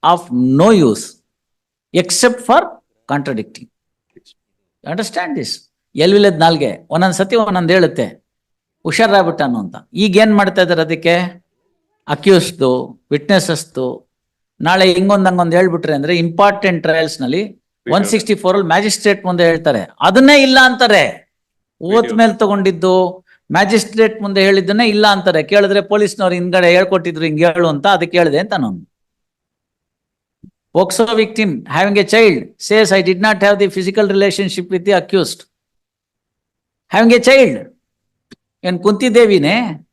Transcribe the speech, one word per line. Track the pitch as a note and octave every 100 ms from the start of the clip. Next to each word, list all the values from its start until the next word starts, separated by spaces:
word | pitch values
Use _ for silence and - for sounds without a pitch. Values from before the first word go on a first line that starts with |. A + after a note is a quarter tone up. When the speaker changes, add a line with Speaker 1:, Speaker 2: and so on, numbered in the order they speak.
| D3+
Speaker 1:
of | F3 - B2 B2+ C3
no | F#3+ G#3+ C#3
use | G#2 - - _ _ _ _ _ _ _ E3+
except | F3 - B3 B3
for | - C4 F#4 - _ _ -
contradicting. | C#3+ C#3 A#2 G#2 - - _ _ _ _
Speaker 2:
Please. | _ _ _ _ _ _ _
Speaker 1:
You | -
understand | F3 A3 - F4
this? | C#4 A#2+ - _ _ _
ಎಲ್ವಿಲ್ಲದ್ | - E3+ G3+ G3+ D#3+
ನಾಲ್ಗೆ | E3 D#3+ C3+ F2+ _
ಒಂದೊಂದ್ | D#3+ F#3+
ಸತಿ | E3+ G3 A#3
ಒಂದೊಂದ್ | G#3+ F#3 E3+
ಹೇಳುತ್ತೆ, | F#3 D#3+ - A#2 A#2 _ _ _ _ _ _
ಹುಷಾರಾಗ್ಬಿಟ್ಟಾನು | - D#3 A3+ G3 E3+ D#3+ C#3+ A#2+
ಅಂತ. | F#2+ - _
ಈಗ | - G#3 F#3
ಏನ್ | A3 G#3
ಮಾಡ್ತಾ | G3 F#3+
ಇದಾರೆ | F3+ E3+
ಅದಕ್ಕೆ? | D#3+ D#3+ E3 E3+ F3+ - _ _ _ _ _ _ -
ಅಕ್ಯೂಸ್ಡ್‌ದು, | C#3+ - F#3 - - C3 B2+ B2+ - _
ವಿಟ್ನೆಸಸ್‌ದು. | D3 C#3+ G3 F#3 D#3 - - B2+ B2+ _ _ _ _ _ _
ನಾಳೆ | D#3 F#3 F#3+
ಹಿಂಗೊಂದ್ | F3 G3 G3+ F#3
ಹಂಗೊಂದ್ | F3+ F3
ಹೇಳ್ಬಿಟ್ರೆ | F3 F#3 E3+ E3
ಅಂದ್ರೆ | D3 D3 F3
ಇಂಪಾರ್ಟೆಂಟ್ | E3+ E3 G3+ G3+ G3 E3+
ಟ್ರಯಲ್ಸ್ | D#3+ D#3+ D#3+ -
ನಲ್ಲಿ | B2+ D#3
Speaker 2:
Video. | G#3 - _ _ - E3
Speaker 1:
ಒನ್ | G3+
ಸಿಕ್ಸ್ಟಿ | A3 A3
ಫೋರ್ | G3+ F#3 G3
ಅಲ್ಲಿ | F#3
ಮ್ಯಾಜಿಸ್ಟ್ರೇಟ್ | E3+ G#3 - G#3 G3
ಮುಂದೆ | F#3 F3
ಹೇಳ್ತಾರೆ, | E3+ E3 D#3+ A#2+ F#2 _
ಅದನ್ನೇ | E3+ G3 C4+ C#4+
ಇಲ್ಲ | C4+ C4
ಅಂತಾರೆ. | C4 B3+ A#3+ G3+ C3 - _ _ _ _ _ _
ಓತ್ | E3+ A3
Speaker 2:
Video. | A#3 A3
Speaker 1:
ಮೇಲೆ | A3+ G3+
ತಗೊಂಡಿದ್ದು | G#3+ G3+ F#3+ E3+ F#3 F#3 F3+ F#3 _ _ _
ಮ್ಯಾಜಿಸ್ಟ್ರೇಟ್ | D3+ G3 A3 - A3 A3 A3
ಮುಂದೆ | G3+ G3
ಹೇಳಿದ್ದನ್ನೇ | G3 G3 F3+ G#3 A#3
ಇಲ್ಲ | G#3 G#3+
ಅಂತಾರೆ. | G3 F3+ D#3+
ಕೇಳಿದ್ರೆ | D3+ G3+ G3+ G3+
ಪೊಲೀಸ್ನವ್ರು | G3 G#3 G#3 - F#3
ಹಿಂದ್ಗಡೆ | F3+ F3+ F3+ F3+
ಹೇಳ್ಕೊಟ್ಟಿದ್ರು | F3 F#3 F#3+ E3+ D#3
ಹಿಂಗ್ | D#3+ D3+
ಹೇಳು | E3+ E3+ E3+
ಅಂತ, | C#3+ G3+
ಅದಕ್ಕೆ | F#3 E3+ F3
ಹೇಳ್ದೆ | E3 F#3
ಅಂತ | G#3+
ನಾನು. | D3 A#2+ F#2 - _ _ _ _ _ _ _ _ _ _ _ _ _ _ _ - _ _ E3
Poxo | F3+ - A3+
victim | A3+ A3 A3 G#3+
having | C3+ - D3 G3 G3+
a | F#3
child | G#3+ A3+ C#3+
says, | - _ - G#3+ G#3
"I | G3
did | F3+ F#3
not | G#3+ G3+
have | G3 G3+
the | G3 F#3+
physical | F#3 G3+ G3+
relationship | G3 G3 F#3 G3 F#3+ F3+
with | F#3
the | F3+ F#3+
accused." | F3+ G3 D3+ - - _ _ _ _ _ _ _ _ _ _ _ _ _ _
Having | F#3+ A#3 A#3
a |
child. | A#3+ C4+ A#3 A2+ - _ _ _ _ _ _ - _ _
ಏನ್ | F3+ F3+
ಕುಂತಿದ್ದೇವಿನೇ? | F#3+ G3+ B3 A3+ A3+ G3 D3 G#3+ A#3 D#3+ _